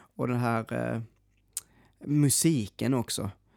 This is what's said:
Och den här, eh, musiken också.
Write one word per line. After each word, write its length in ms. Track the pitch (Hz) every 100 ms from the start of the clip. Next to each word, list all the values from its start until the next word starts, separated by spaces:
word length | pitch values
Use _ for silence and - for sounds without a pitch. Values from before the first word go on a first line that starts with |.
| - -
Och 100 | 127
den 100 | 123
här, 560 | 120 113 113 120 120
eh, 80 | 117 113 _ _ _ _ - - _ _ _
musiken 920 | - 147 143 - 165 151 101 - 113
också. 360 | 131 110 - 98 - _